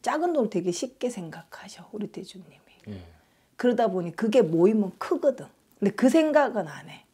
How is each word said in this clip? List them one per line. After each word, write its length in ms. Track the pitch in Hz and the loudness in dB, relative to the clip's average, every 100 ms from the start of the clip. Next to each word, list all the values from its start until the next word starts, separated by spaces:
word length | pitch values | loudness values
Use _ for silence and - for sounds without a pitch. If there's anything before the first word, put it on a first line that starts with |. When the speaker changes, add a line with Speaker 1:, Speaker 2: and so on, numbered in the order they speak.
Speaker 1:
작은 300 | 233 294 349 | -4 -2 0
돈을 180 | 311 220 | 0 0
되게 220 | 185 180 | -2 -4
쉽게 380 | 170 254 _ 247 | -4 -8 _ -8
생각하셔, 760 | 240 165 165 - - 190 - 175 | -8 -14 -16 -18 -20 -20 -20 -16
우리 180 | 214 208 | -12 -10
대주님이. 420 | - 190 190 175 _ _ _ - | -12 -16 -18 -20 _ _ _ -16
Speaker 2:
예. 160 | 95 87 _ _ _ _ - | -16 -16 _ _ _ _ 0
Speaker 1:
그러다 320 | 247 247 226 | 0 2 0
보니 240 | 185 170 - | 0 -6 -4
그게 260 | 220 254 | 2 4
모이면 560 | 175 160 185 220 196 - | 4 4 4 4 -2 -6
크거든. 480 | - 339 294 254 - _ _ _ | -4 0 0 -2 -14 _ _ _
근데 140 | 208 | -2
그 140 | - 254 | 2 4
생각은 560 | 320 311 294 269 214 160 | 4 4 2 2 -2 -6
안 200 | 143 - | -12 -18
해. 160 | - _ | -20 _